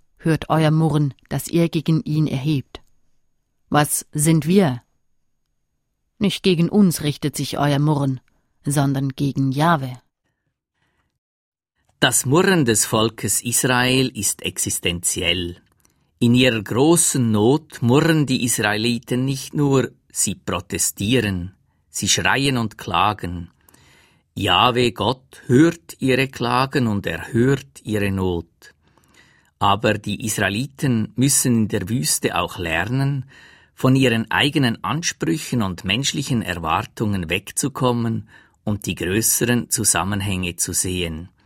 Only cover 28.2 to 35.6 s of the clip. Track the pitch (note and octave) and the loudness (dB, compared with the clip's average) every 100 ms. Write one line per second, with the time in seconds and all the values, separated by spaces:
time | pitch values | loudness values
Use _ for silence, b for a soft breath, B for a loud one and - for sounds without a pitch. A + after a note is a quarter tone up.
28.2 | F#2 F2 - _ - _ _ b b b | -2 -2 -6 _ -20 _ _ b b b
29.2 | b b b b G2+ G2+ A2+ G#2 G#2+ G#2 | b b b b 0 2 2 0 -2 -6
30.2 | A2+ - G2 G2+ C#3 - D3 A#2 G#2+ - | -4 -2 -2 -2 -6 -4 -2 -2 -2 0
31.2 | C3 - C3+ A#2 G#2+ G#2+ F2+ A#2+ D3+ - | 0 2 2 0 0 -2 -4 -4 -2 -2
32.2 | - F#2+ F2 - E2+ D#2+ F#2+ C3 C#3 C#3 | -2 -2 -4 -4 -4 -2 -2 -2 -2 -4
33.2 | B2+ B B B B B C3 C3+ C3 A2+ | -8 B B B B B 2 4 4 2
34.2 | A2+ F2 B2+ D3 B2+ A2+ - C3 F3 - | 0 2 2 2 0 0 -4 -4 -4 -4
35.2 | D#3 D#3+ - B2+ | -4 -4 -2 -2